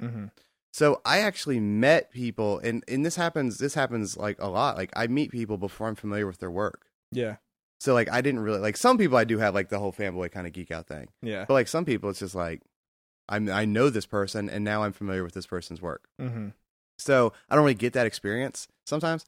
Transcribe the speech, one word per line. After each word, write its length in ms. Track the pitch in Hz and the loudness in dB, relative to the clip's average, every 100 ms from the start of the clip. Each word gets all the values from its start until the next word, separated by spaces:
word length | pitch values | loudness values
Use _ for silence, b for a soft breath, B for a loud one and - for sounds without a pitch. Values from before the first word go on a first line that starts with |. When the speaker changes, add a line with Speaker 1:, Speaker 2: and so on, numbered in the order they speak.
Speaker 1:
Mm-hmm. 240 | 120 113 104 - b b _ | -10 -8 -12 -16 b b _
Speaker 2:
So 260 | - 147 - - | 2 4 4 2
I 140 | 175 | 2
actually 400 | 208 - 151 120 | 2 -2 -2 0
met 520 | 104 104 135 165 - | 0 4 6 6 2
people, 460 | 123 120 110 107 98 | -6 -6 -2 0 0
and, 220 | 117 117 - | -2 -4 -4
and 180 | 135 160 | -2 0
this 120 | 180 | 0
happens, 400 | 170 156 127 101 | -2 0 -2 -2
this 160 | 139 147 | -2 0
happens, 400 | 127 120 101 - | 0 0 -4 -4
like, 200 | 104 - | -6 -4
a 80 | 98 | -2
lot. 300 | 92 135 95 | 0 0 0
Like, 120 | 92 - | -4 -2
I 100 | 117 | 0
meet 240 | 139 151 | 0 0
people 280 | 120 107 101 | -4 -4 -4
before 320 | 95 - 110 | -6 -6 -6
I'm 60 | 107 | -6
familiar 300 | 107 104 98 | -4 -2 -4
with 140 | 87 | -6
their 100 | 92 | -6
work. 360 | 90 104 - _ _ - | -2 -4 -4 _ _ -10
Speaker 1:
Yeah. 240 | 123 110 - _ _ _ - | -4 -4 -6 _ _ _ -4
Speaker 2:
So, 120 | 139 | 2
like, 160 | 120 107 | 4 4
I 120 | 120 | 2
didn't 180 | 135 123 | 2 0
really, 200 | 107 104 | 0 0
like, 180 | 107 - | 0 4
some 200 | 247 247 | 4 6
people 200 | 175 123 | 6 4
I 80 | 113 | 4
do 140 | 110 | 2
have, 140 | 107 | 2
like, 140 | 98 92 | 2 0
the 120 | 101 | -2
whole 120 | 101 | -4
fanboy 400 | 101 101 90 87 | -4 -4 -4 -6
kinda 180 | 95 87 | -8 -10
geek 220 | 90 85 | -10 -10
out 160 | 82 - | -10 -10
thing. 220 | 76 60 _ | -12 -14 _
Speaker 1:
Yeah. 220 | 117 98 110 | -8 -4 2
Speaker 2:
But, 100 | 135 | 2
like, 120 | 113 | 2
some 160 | 160 | -2
people, 260 | 156 107 101 | -2 -2 -4
it's 100 | 95 | -6
just 160 | 95 92 | -6 -4
like, 260 | 85 80 _ _ _ _ _ _ - | -6 -6 _ _ _ _ _ _ -6
I'm, 220 | 104 104 | -2 0
I 160 | 98 107 | 0 2
know 240 | 107 139 | 4 2
this 160 | 110 - | 2 -2
person, 440 | 104 98 107 101 | -2 -2 -4 -4
and 140 | 104 | -4
now 200 | 104 107 | -2 -2
I'm 100 | 104 | -2
familiar 300 | - 101 95 | -4 -4 -4
with 100 | 87 | -4
this 140 | 95 - | -8 -8
person's 340 | 87 - 82 | -8 -8 -10
work. 260 | 87 - _ - | -8 -10 _ -10
Speaker 1:
Mm-hmm. 280 | 127 117 101 - _ _ _ - | -8 -6 -8 -12 _ _ _ -6
Speaker 2:
So 360 | - 131 113 - B | 4 6 4 0 B
I 60 | 147 | 4
don't 80 | 147 | 6
really 80 | |
get 180 | 110 120 | 4 2
that 120 | 127 113 | 2 0
experience 600 | - 101 113 135 - - _ - | 0 -4 -2 -4 -8 -16 _ -6
sometimes. 400 | 151 165 165 | -2 -2 -4